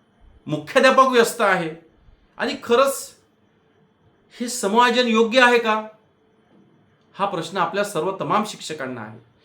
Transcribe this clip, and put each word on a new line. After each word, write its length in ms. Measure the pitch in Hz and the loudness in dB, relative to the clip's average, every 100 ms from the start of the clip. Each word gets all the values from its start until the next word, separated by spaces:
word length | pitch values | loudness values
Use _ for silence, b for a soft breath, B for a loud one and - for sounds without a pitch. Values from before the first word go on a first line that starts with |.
| _ _ - _ - | _ _ -20 _ -8
मुख्याध्यापक 600 | 151 147 254 262 269 262 | -8 -2 2 4 6 4
व्यस्त 340 | 247 226 - | 4 2 0
आहे. 280 | 208 185 160 165 _ _ _ _ _ - | 0 0 -4 -10 _ _ _ _ _ -8
आणि 180 | 226 277 | -6 -6
खरंच 480 | - 240 277 269 - - _ _ _ _ _ _ _ _ _ _ _ - | 0 2 2 -2 -10 -20 _ _ _ _ _ _ _ _ _ _ _ -12
हे 80 | 240 | -8
समायोजन 600 | - 196 226 247 240 240 | -4 0 2 4 2 2
योग्य 340 | 226 226 254 | 2 2 4
आहे 180 | 247 240 | 4 4
का? 280 | 226 220 214 - _ _ _ _ _ _ _ _ _ _ _ | 2 -4 -6 -16 _ _ _ _ _ _ _ _ _ _ _
हा 120 | - 196 | -6 -6
प्रश्न 320 | 180 156 196 | -6 -6 -4
आपल्या 260 | 170 196 | -4 -2
सर्व 340 | 196 160 180 190 | -4 -4 -4 -4
तमाम 220 | 147 202 | -2 -2
शिक्षकांना 580 | 214 - - 156 131 120 | -2 -8 -12 -10 -10 -10
आहे. 320 | 107 113 _ _ | -14 -18 _ _